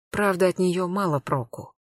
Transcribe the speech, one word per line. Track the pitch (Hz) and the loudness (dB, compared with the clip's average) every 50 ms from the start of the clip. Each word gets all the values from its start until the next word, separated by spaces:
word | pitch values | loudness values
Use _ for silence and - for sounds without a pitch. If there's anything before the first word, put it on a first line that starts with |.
| _ _ | _ _
Правда, | - 202 208 202 190 170 185 185 | -4 0 0 2 2 4 2 2
от | 170 - | 2 2
нее | 185 180 170 185 185 175 | 0 0 2 0 -2 -2
мало | 180 202 202 175 151 139 | -2 -2 0 0 0 -2
проку. | - - 156 135 117 - - - - - _ _ _ _ _ | -2 -2 -4 -4 -4 -6 -10 -16 -16 -18 _ _ _ _ _